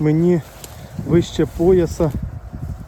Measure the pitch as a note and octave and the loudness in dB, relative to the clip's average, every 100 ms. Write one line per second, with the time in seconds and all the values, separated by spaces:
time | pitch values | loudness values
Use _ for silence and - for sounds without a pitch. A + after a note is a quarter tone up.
0 | D3+ D#3 F3 F3 - - - - - - | 2 4 4 2 0 -12 -18 -18 -14 -10
1 | - E3 E3+ - D#3 - E3+ F#3 E3 - | 0 0 2 -2 -2 2 4 4 2 0
2 | E3 - - - - - - - | -2 -2 -6 -10 -12 -12 -10 -12